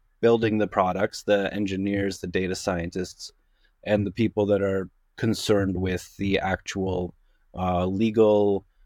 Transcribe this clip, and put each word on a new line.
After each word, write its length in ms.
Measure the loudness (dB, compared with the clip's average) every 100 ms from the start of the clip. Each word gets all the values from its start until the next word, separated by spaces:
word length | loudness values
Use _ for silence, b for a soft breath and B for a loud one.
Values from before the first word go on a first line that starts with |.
| _ _
building 380 | 4 4 2 0
the 80 | 0
products, 560 | 2 0 0 -2 -4
the 300 | 0 2 2
engineers, 640 | -4 -4 -2 -2 -2 -2 -4
the 80 | -6
data 280 | -4 -2 -4
scientists, 720 | -2 -2 -4 -6 -8 -10 -18 _ _ _ _ _
and 200 | -2 0
the 60 | 0
people 360 | 0 -2 0 2
that 140 | 2
are 300 | 2 -2 -6 _ _ -4
concerned 600 | -2 -2 2 2 2 -2
with 400 | -2 -4 -8 -6
the 240 | -2 0
actual, 760 | 0 -4 -6 -6 -2 -2 -4 -10 _ _ _ -6
uh, 300 | -2 0 0
legal, 800 | 0 0 4 6 6 4 0 -4 _